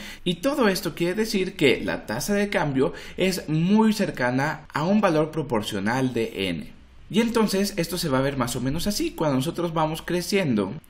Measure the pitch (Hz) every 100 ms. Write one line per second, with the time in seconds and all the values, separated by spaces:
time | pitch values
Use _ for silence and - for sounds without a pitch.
0 | - - 180 170 269 294 214 180 170 -
1 | 170 202 220 196 185 - 135 - 92 82
2 | - 214 - 202 202 202 147 131 160 -
3 | - - 185 180 - 156 175 214 220 208
4 | 170 147 123 131 147 147 - 135 170 214
5 | 202 156 156 160 131 113 101 101 101 131
6 | 131 123 110 - 95 82 - - - -
7 | - 208 233 226 208 196 202 - 165 175
8 | 165 131 139 135 117 127 131 156 208 208
9 | 330 - 156 131 165 175 170 165 156 160
10 | - 175 175 196 160 107 95 143